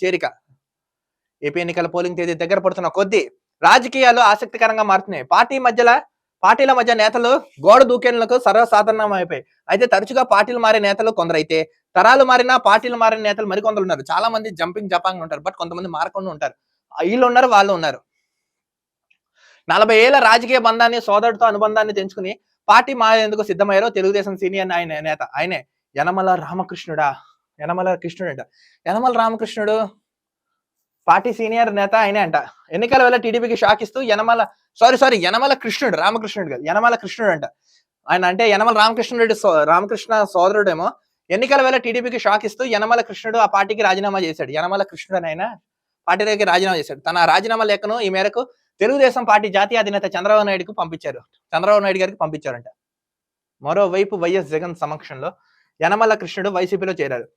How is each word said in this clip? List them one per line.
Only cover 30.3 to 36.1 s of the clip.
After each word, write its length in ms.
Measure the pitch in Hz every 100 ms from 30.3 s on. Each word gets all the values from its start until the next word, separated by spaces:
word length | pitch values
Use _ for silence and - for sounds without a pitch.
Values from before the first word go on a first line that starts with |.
| _ _ _ _ _ _ _ -
పార్టీ 240 | 175 240
సీనియర్ 440 | 226 220 233 233 202
నేత 180 | 196
ఆయనే 260 | 220 208 208
అంట. 140 | 180 156 131 - -
ఎన్నికల 320 | 160 233 269
వేళ 140 | 247 247
టీడీపీకి 400 | 240 233 233 226
షాక్ 260 | 202 214
ఇస్తూ 180 | 220 262
యనమల, 460 | 254 226 226 233 233 _ _ -
సారీ, 160 | 233 262
సారీ, 200 | 262 226
యనమల 380 | 175 220 277
కృష్ణుడు, 420 | 269 226 - 269 160
రామకృష్ణుడు 540 | 180